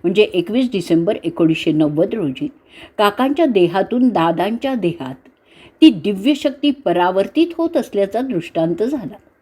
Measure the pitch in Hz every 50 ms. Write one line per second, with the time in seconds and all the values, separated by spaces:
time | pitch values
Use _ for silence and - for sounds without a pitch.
0 | - 175 185 202 214 - - 180 165 214 208 254 262 247 220 190 165 - 170 170
1 | 170 196 220 - - 165 165 - 170 160 160 - - 170 151 151 156 147 147 151
2 | 180 202 - 226 175 139 131 - - - - _ _ _ - - - - _ -
3 | 208 202 202 - 254 269 294 339 330 285 220 190 180 170 180 190 202 - 233 247
4 | 254 247 202 185 160 170 170 170 180 208 226 240 - 269 262 233 180 170 - -
5 | 131 131 131 - _ _ _ _ _ _ _ - - - _ - 320 311 226 165
6 | 135 202 202 190 196 277 302 - - 285 269 - - 294 277 - - 185 170 175
7 | 175 180 185 190 196 196 - 294 330 339 - - 330 330 339 294 233 - - 202
8 | 196 196 196 226 262 269 214 170 - - - 170 165 165 170 170 214 254 302 269
9 | 190 143 202 - _ _ _ _